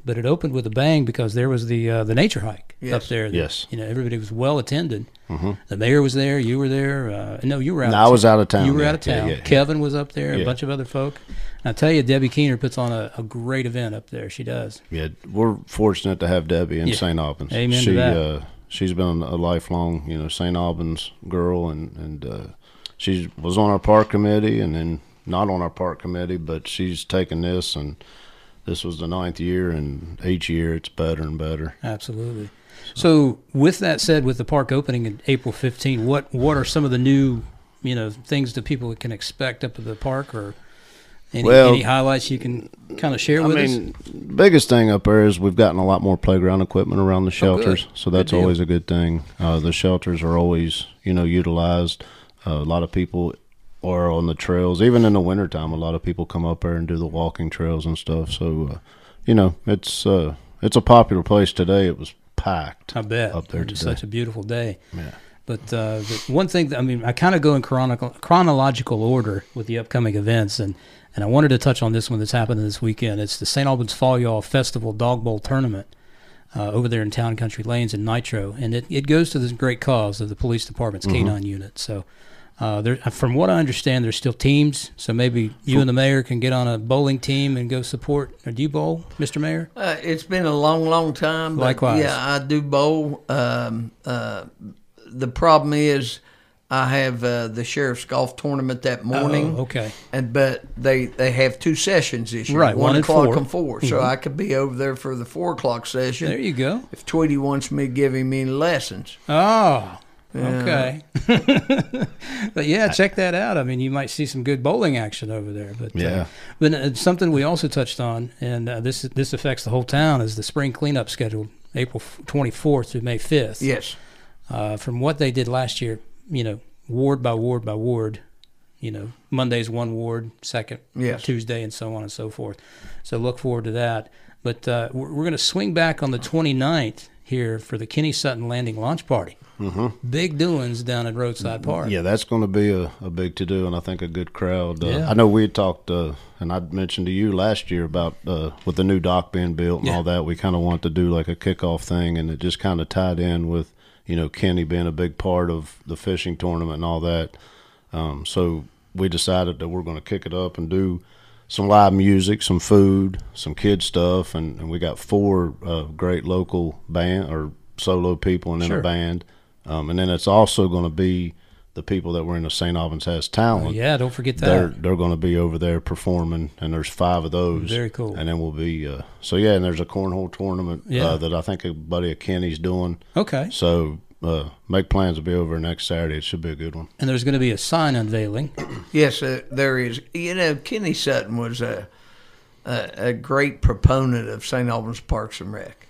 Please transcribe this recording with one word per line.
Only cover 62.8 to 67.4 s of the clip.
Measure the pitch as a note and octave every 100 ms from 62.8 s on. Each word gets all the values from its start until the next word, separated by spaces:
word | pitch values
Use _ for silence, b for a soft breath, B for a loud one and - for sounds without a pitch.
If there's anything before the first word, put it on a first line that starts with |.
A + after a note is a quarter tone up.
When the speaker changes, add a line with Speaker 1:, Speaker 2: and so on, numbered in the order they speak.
| - A#2
Speaker 1:
I |
bet. | G#2+ A#2 A2+
Speaker 3:
up | E2+ -
there | E2+
Speaker 1:
It | E2
was | G2+
Speaker 3:
today. | E2
Speaker 1:
such | D#2
a | G#2+
beautiful | A2+ A#2 A2
day. | G#2 A#2+ A2+ F#2 b F2
Speaker 3:
Yeah. | D#2 B B B -
Speaker 1:
But, | A2+ G#2+
uh, | A#2 A2 A2
the | G#2+ A2 -
one | D3 F#3+
thing, | F3+ C#3+
that, | C3+
I |
mean, | B2+ A#2+
I | A#2
kinda | A#2+ F3+
go | F3